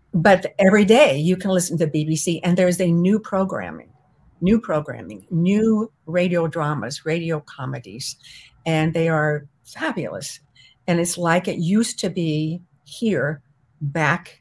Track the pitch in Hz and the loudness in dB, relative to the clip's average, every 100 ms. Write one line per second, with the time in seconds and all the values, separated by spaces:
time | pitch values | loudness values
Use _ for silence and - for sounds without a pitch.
0 | _ 175 170 185 - - 190 208 196 233 | _ 0 4 4 2 2 4 6 6 6
1 | 277 139 165 185 196 185 180 170 160 156 | 6 4 0 0 0 0 0 -2 -2 0
2 | 156 160 - 165 180 175 180 175 180 170 | -2 -2 -2 -2 0 2 2 2 2 2
3 | 180 214 214 190 190 113 87 80 - _ | 2 0 0 -2 -2 -4 -8 -12 -18 _
4 | _ _ _ _ 175 226 214 156 147 117 | _ _ _ _ 0 2 0 -2 -4 -10
5 | 92 101 - 165 175 208 226 214 226 - | -14 -16 -6 -2 2 2 2 2 -2 -10
6 | - 175 180 170 165 165 147 147 110 147 | -6 -2 0 0 -2 -2 -4 -4 -6 -8
7 | 156 170 165 151 - - 131 127 101 113 | -4 -4 -2 -6 -8 -12 -10 -10 -12 -12
8 | - - - - - _ 165 156 160 165 | -12 -14 -20 -20 -20 _ -2 0 0 0
9 | 165 160 151 147 143 _ - - 311 208 | 0 0 0 -2 -8 _ -20 -8 -6 -4
10 | 110 92 - - _ _ _ _ - 170 | -8 -8 -12 -14 _ _ _ _ -2 0
11 | 175 - 170 180 185 - 170 208 233 - | 0 -2 0 0 0 -4 0 0 0 -4
12 | 180 175 165 151 156 175 - _ - - | -6 -2 -2 -2 -4 -6 -12 _ -20 -6
13 | 226 170 143 151 _ _ _ _ 143 165 | -2 0 -2 -4 _ _ _ _ -6 0
14 | 151 175 - - | 0 0 -4 -20